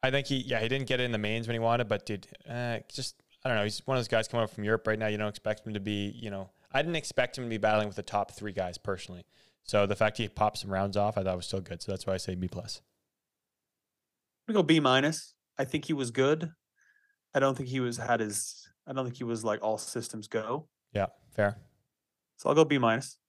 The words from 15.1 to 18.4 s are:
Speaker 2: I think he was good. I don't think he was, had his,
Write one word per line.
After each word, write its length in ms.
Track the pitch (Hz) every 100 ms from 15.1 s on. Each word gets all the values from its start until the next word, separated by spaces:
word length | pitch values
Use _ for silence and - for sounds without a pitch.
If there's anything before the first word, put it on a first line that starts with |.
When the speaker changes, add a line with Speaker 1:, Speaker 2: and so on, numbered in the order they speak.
| 160 - _ _ -
Speaker 2:
I 60 |
think 220 | 131 156 -
he 80 |
was 180 | 151 127
good. 400 | 120 131 156 165 - _ _ _ _ _ _ _
I 60 | 139
don't 160 | 135 131
think 140 | 131
he 100 | 135
was, 160 | 123 117
had 240 | - 117
his, 480 | 107 101